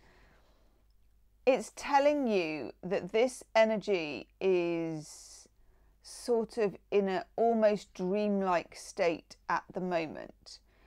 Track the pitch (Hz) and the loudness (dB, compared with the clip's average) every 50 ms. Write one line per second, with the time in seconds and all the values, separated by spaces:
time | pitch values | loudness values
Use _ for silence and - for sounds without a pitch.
0 | _ - - _ - - _ _ _ _ _ _ _ _ _ _ _ _ _ _ | _ -20 -20 _ -20 -20 _ _ _ _ _ _ _ _ _ _ _ _ _ _
1 | _ _ _ _ _ _ _ _ - - 269 - 220 - - - - - 285 277 | _ _ _ _ _ _ _ _ 0 2 2 2 0 -6 -14 -12 -4 0 2 4
2 | 277 294 294 294 269 233 214 190 170 156 156 151 123 - - _ - 180 196 180 | 4 4 4 2 2 0 0 0 0 -2 -4 -6 -8 -10 -12 _ -6 -4 -4 -4
3 | - 175 - 220 247 262 - - - _ - 220 220 220 220 208 - - 202 175 | -2 0 2 2 2 2 0 -4 -8 _ 2 4 4 4 2 -2 -2 -2 -2 -2
4 | 160 147 143 104 - _ _ - - 190 185 175 170 170 170 165 165 165 160 156 | -2 -4 -6 -10 -12 _ _ -2 0 2 2 2 2 0 -2 -2 -4 -4 -6 -8
5 | 151 - - - - - - - - - _ _ _ _ _ _ _ _ _ _ | -10 -14 -18 -20 -20 -20 -20 -20 -20 -20 _ _ _ _ _ _ _ _ _ _
6 | - - - - - - 240 226 226 214 - 240 214 196 165 - _ - - 202 | -20 -20 -18 -8 -2 0 0 0 0 -2 -2 -2 -2 -2 -2 -4 _ 0 0 2
7 | 202 196 185 175 - - _ - 220 233 233 220 220 208 214 190 - - - - | 2 2 0 -2 -4 -4 _ 0 2 2 4 4 4 4 4 2 -4 -8 -8 -6
8 | 185 180 190 208 208 208 202 196 196 185 180 170 - - - - - - - - | -2 -2 0 0 0 0 0 0 0 2 0 0 -2 -4 -12 -18 -18 -10 -4 0
9 | 190 170 165 - - - - _ _ - - - - - - 190 180 180 175 165 | 0 0 0 -2 -6 -16 -20 _ _ -4 -4 -4 -4 -6 -8 -6 -4 -2 -2 -2
10 | 165 147 98 65 55 - - _ _ - - - _ _ _ _ _ | -4 -4 -8 -12 -14 -16 -18 _ _ -20 -20 -20 _ _ _ _ _